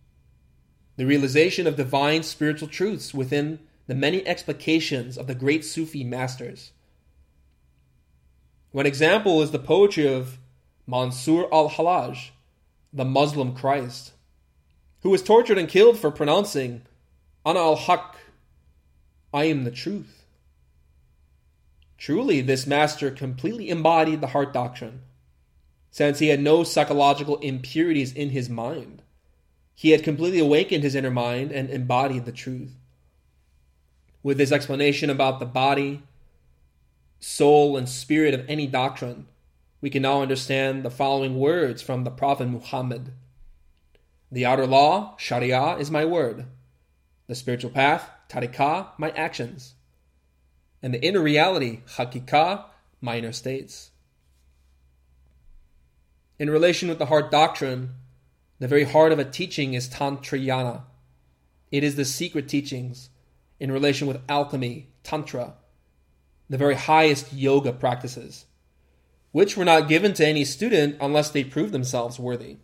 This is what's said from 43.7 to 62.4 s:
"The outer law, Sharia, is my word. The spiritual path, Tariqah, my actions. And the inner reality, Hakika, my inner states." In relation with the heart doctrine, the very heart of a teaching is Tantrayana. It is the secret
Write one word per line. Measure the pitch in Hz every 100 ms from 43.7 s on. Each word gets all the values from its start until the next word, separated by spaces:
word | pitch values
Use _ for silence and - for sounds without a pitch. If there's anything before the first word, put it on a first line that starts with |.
| _ _ _ _ _ _
"The | 127 123
outer | 135 131
law, | 135 143 190 208 -
Sharia, | - 123 123 127 147 175
is | 147
my | 156 160
word. | 175 127 120 127 - _ _ _ _ _ _ -
The | 120
spiritual | - 123 123
path, | 131 139 165 - - _
Tariqah, | - 123 131 143 170 190 -
my | 156
actions. | - 160 - 120 - - _ _ _ _ _ _ _ _ _ _ _
And | 131
the | 123
inner | 151 196
reality, | 156 147 175 180 123 113 - -
Hakika, | 123 127 127 147 165 202 - _ _ _
my | 123 117
inner | 113
states." | 117 127 135 - - - _ _ _ _ _ _ _ _ _ _ _ _ _ _ _ - - _ _ _ _ _ _ _ -
In | 151
relation | 156 175 165 180
with | 156
the | 139
heart | 151 147
doctrine, | 147 160 - 135 127 127 - - _ _ _ _ -
the | 123
very | 143 139
heart | 156 160
of | 151
a | 131
teaching | - 180 - 135
is | 123 123
Tantrayana. | - 143 139 - 139 127 127 123 117 - _ _ _ _ _ _ _ -
It | 143
is | 147 143
the | 131
secret | - 175 156